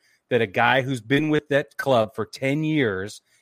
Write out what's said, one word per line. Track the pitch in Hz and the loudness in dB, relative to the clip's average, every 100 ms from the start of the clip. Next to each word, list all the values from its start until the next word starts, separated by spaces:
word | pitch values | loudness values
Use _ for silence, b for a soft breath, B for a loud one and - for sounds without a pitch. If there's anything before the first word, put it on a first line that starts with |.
| _ _ _ | _ _ _
that | 123 | 0
a | 113 | 0
guy | 92 120 127 | 0 2 2
who's | 127 131 | 0 -6
been | 107 139 156 | 0 0 2
with | 151 - | -2 0
that | 139 147 _ | -2 -2 _
club | - 127 107 - | 0 2 2 -4
for | 107 | -10
ten | - 135 143 | -6 -4 -2
years | 156 156 123 95 101 - _ _ | 0 0 0 -2 -8 -12 _ _